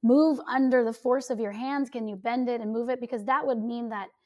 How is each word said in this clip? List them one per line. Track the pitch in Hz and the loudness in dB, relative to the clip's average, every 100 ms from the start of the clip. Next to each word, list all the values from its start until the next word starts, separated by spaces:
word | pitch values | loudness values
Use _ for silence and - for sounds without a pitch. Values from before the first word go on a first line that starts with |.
move | 226 269 311 277 - | 6 6 6 2 -2
under | 254 262 254 | 0 4 4
the | 226 | 2
force | 233 254 254 262 | -2 0 0 0
of | 226 | -4
your | 220 | -4
hands? | 208 262 285 269 | -4 -4 -2 -2
Can | 247 220 | -4 -6
you | 202 | -4
bend | 220 247 247 | -2 -2 -2
it | 240 | -2
and | 214 | -2
move | 226 233 | -4 -2
it? | 254 | -4
Because | 240 240 202 | -4 -6 -2
that | 269 302 | 0 0
would | 240 | -2
mean | 226 240 233 | -2 -6 -6
that | 214 190 _ | -8 -10 _